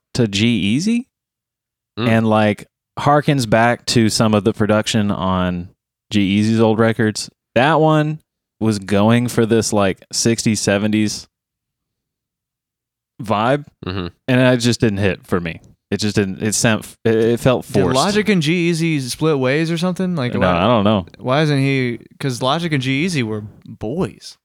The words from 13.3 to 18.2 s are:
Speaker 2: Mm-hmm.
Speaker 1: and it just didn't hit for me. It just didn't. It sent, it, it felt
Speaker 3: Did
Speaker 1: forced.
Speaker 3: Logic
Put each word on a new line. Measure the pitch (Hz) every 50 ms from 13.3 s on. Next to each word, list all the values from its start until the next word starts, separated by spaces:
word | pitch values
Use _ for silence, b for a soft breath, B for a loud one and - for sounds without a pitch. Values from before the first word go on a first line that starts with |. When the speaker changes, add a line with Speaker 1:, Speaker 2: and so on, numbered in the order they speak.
| 107 101 110 127 143 147 147 - _ - -
Speaker 2:
Mm-hmm. | 90 92 98 90 85 - _ _ -
Speaker 1:
and | 127 127
it | 131 127 127 123
just | 117 120 113 -
didn't | 127 113 101 98
hit | 104 95 87 - -
for | - 104 90
me. | 85 82 80 - - - _ _ _ -
It | 104 98
just | 107 104 101
didn't. | 110 101 95 90 62
It | - 110 98
sent, | - - 120 107 - - - - _ -
it, | 113 113
it | 110 113 113 120 117
felt | - 135 123 80 -
Speaker 3:
Did | - - 101
Speaker 1:
forced. | 95 87 -
Speaker 3:
Logic | 131 156 196 202 214